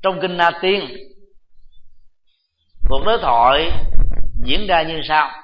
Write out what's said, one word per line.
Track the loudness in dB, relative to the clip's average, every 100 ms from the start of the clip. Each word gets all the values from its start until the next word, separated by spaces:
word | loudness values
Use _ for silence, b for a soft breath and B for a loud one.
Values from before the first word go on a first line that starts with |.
Trong | -6 -6
kinh | -8 -4
Na | -4 -2
Tiên, | -4 -4 -6 -16 -20 -20 -20 -20 _ -20 -20 -20 -20 -20 -20 _ _ _ _ _ _ -2 0
cuộc | 2 0
đối | -2
thoại | -2 0 0 0 0 2 6 6 6 4 2 2 0
diễn | 0 0
ra | -2
như | -4 -8 -4
sau. | -4 -4 -8